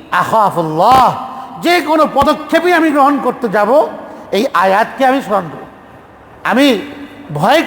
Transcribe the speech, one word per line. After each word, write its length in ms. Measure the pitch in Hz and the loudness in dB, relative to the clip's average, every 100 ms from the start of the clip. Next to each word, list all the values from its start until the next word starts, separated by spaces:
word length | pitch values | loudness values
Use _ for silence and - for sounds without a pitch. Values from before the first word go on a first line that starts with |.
| - | -6
আখাফুল্লাহ", 1160 | 180 - 214 196 170 160 156 208 262 226 - - - - - | -4 0 0 0 0 -4 0 4 4 4 0 -10 -14 -16 -6
যে 180 | 311 349 | 0 0
কোনো 260 | 302 311 294 | 0 0 2
পদক্ষেপই 580 | 262 277 302 - 320 349 | 2 0 0 0 0 2
আমি 180 | 349 320 | 2 2
গ্রহণ 280 | 285 269 285 | 2 2 2
করতে 260 | 247 240 233 | -2 -4 -2
যাব, 400 | 208 208 285 453 - - - - | 0 2 2 2 -6 -16 -18 -6
এই 140 | 196 262 | -4 0
আয়াতকে 520 | 170 190 196 226 - 262 | 2 2 2 0 0 0
আমি 160 | 269 | 0
স্মরণ 200 | 185 202 165 | 0 -4 -4
করব। 120 | 123 - - - - - - - - | -14 -18 -20 -20 -20 -20 -20 -20 -8
আমি 340 | 160 220 285 202 - - - - - | -2 2 2 0 -4 -16 -18 -18 -10
ভয় 280 | 147 190 311 | -2 2 2